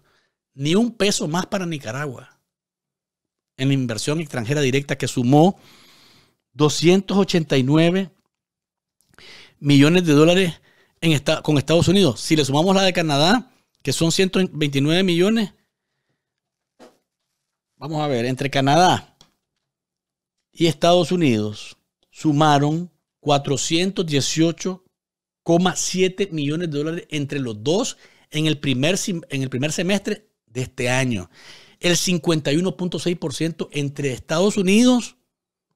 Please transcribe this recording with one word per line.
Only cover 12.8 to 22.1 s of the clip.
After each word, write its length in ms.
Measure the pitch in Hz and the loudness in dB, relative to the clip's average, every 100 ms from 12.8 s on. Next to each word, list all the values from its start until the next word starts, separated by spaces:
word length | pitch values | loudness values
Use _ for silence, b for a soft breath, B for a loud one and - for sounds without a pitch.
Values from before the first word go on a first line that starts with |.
de 100 | 190 | 2
Canadá, 580 | 180 160 143 165 240 - _ _ _ | 0 -2 2 2 2 -2 _ _ _
que 120 | - | -6
son 180 | - 165 | -2 0
ciento 280 | - 190 185 185 | 0 0 0 -2
veintinueve 520 | 147 151 139 143 175 | -2 -2 0 0 0
millones, 500 | 190 170 190 226 208 _ _ _ _ _ _ _ _ _ _ _ _ _ - _ _ _ _ _ _ _ _ _ | 0 2 2 0 -4 _ _ _ _ _ _ _ _ _ _ _ _ _ -20 _ _ _ _ _ _ _ _ _
vamos 240 | 143 151 | -8 -4
a 60 | 147 | -2
ver, 180 | 123 120 | 0 -2
entre 240 | 127 139 | -4 -2
Canadá 680 | 139 135 156 180 123 - _ _ _ _ _ _ _ _ _ _ _ _ _ _ | 0 2 4 4 2 -4 _ _ _ _ _ _ _ _ _ _ _ _ _ _
y 160 | - 165 | -2 -2
Estados 440 | - 170 180 175 | 2 2 4 2
Unidos 640 | 180 151 110 107 104 - - _ _ _ | 0 2 0 -2 -8 -16 -20 _ _ _